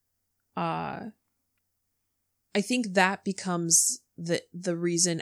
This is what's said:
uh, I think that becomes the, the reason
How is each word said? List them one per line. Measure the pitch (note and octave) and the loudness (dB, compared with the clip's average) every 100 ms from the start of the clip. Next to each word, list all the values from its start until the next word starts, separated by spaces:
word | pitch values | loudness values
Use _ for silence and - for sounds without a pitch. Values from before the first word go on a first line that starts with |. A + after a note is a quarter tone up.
| _ _ _ _ _ - | _ _ _ _ _ -6
uh, | E3+ E3 D#3+ - G#3+ - _ _ _ _ _ _ _ _ _ _ _ _ _ G#3 | -4 -2 -4 -8 -10 -14 _ _ _ _ _ _ _ _ _ _ _ _ _ -2
I | |
think | G3+ B3+ A3 F#3 | 0 0 2 4
that | F#3 G3 | 4 2
becomes | G3+ F#3 F#3+ F3 E3+ E3 - B3+ _ - | -4 -4 -2 -2 4 4 4 -2 _ -10
the, | E3+ E3+ - | -2 -2 -4
the | F3 F3+ E3+ | -8 -4 0
reason | F3 E3+ F3 E3 | 0 2 2 0